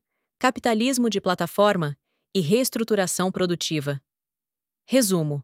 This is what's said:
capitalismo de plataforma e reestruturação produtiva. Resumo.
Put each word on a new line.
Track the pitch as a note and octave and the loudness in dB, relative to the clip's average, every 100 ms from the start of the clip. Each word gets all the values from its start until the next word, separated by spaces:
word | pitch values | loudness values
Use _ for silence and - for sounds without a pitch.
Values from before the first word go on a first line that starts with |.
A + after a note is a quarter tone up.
| _ _ _ _ | _ _ _ _
capitalismo | C4 - B3 A3 B3 B3 A#3 | 0 0 0 0 0 0 0
de | G3+ | 0
plataforma | F#3+ F3+ F3 - G#3 F#3+ D3+ C#3+ _ _ _ G3 | -2 -2 -2 2 2 2 -2 -6 _ _ _ -2
e | |
reestruturação | D3+ A3 C4 A3+ A3+ G#3 F3+ - F#3 | 2 2 2 -2 0 0 0 -2 -2
produtiva. | F#3 F3+ E3+ - D#3 C#3 C#3 - _ _ _ _ _ _ _ - | 0 -2 -2 -4 -4 -4 -6 -10 _ _ _ _ _ _ _ -2
Resumo. | C4 G3+ F3+ D3+ C#3+ | 0 2 0 0 -4